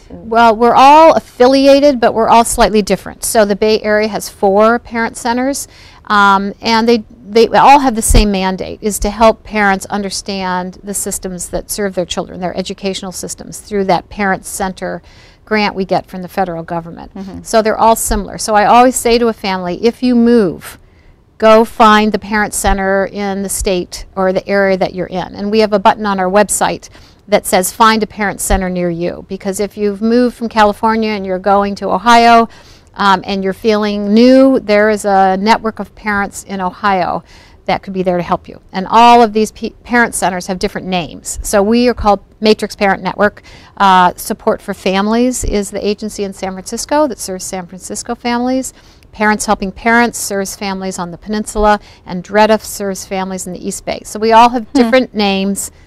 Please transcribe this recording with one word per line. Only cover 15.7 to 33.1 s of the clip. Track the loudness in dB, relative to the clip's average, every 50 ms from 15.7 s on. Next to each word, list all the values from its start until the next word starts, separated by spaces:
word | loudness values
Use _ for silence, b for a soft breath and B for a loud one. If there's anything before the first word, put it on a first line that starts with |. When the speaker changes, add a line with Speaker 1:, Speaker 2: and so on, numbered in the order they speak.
| -2
Speaker 2:
we | -6 -4
get | -2 -2 -4 -4
from | -6 -12 -14 -14
the | -10
federal | -4 -4 -4 -4 -4 -10 -8
government. | -8 -8 -8 -8 -10 -16 -18 -18 -18 _
Speaker 1:
Mm-hmm. | -16 -16 -14 -16 -16 -12
Speaker 2:
So | -2 0 0 0
they're | 0 0 2
all | 2 2 2
similar. | 2 0 -4 -4 -4 -4 -6 -10
So | -10 -6 0 0
I | 2 4
always | 6 6 6 6 6 4
say | 0 0 0 2 2
to | 2 0
a | -2
family, | -4 -6 -6 -6 -4 -4 -6 -6 -2 -2
"If | -2 -2 0 -2
you | 0 2
move, | 2 4 4 4 4 2 0 -2 -6 -12 -18 -20 -20 b b b b b b b b b _ _ _
go | 4 6 6 6 4
find | 2 2 4 4 6 6 4 4 0
the | -2 -4
parent | -6 -4 -2 -2 -2 -2 -4
center | -4 -2 0 0 0 0 0 0 0 -2 -4 -6
in | -6 -6 -6 -4 -6 -6
the | -6
state | -6 -6 -4 -2 -2 -2 -4 -6 -10 -16 -16 -12 _
or | -2 -2 0 0
the | -2 -4 -2
area | 0 0 2 2 0
that | 0 -2 -4 -4
you're | -8 -10
in." | -8 -6 -8 -8 -8 -10
And | -8 -6 -2 0
we | 0
have | 2 2 0
a | 2
button | 2 2 2 2 -2
on | -2 -2 0
our | -2 0
website | 2 2 2 2 0 -2 -2 -2 -2 -6 -10 -18 b b b b b b b -2
that | -2 -2 0
says, | 0 -2 0 -2 -2
"Find | 0 2 2 4 4 2 -2
a | -4
parent | -6 -6 -6 -6 -4 -6
center | -4 -2 -2 -2 -2 -4
near | -4 -4 -4 -4
you," | -4 -4 -6 -6 -6 -8 -12 -14
because | -14 -10 -8 -8 -6 -6
if | -6 -8 -6
you've | -4 -4 -4 -4 -2 -2
moved | 0 2 2 2 0 -2
from | -4 -10 -4
California | 0 2 2 2 2 0 -2 -2 0 0 -2 -4
and | -4 -6 -6
you're | -6 -6 -4
going | 0 2 2 2 2 0 -4
to | -6 -6 -4
Ohio, | -4 -2 2 4 6 6 6 6 6 6 4 2 B B B B B B B B B
um, | -2 2 2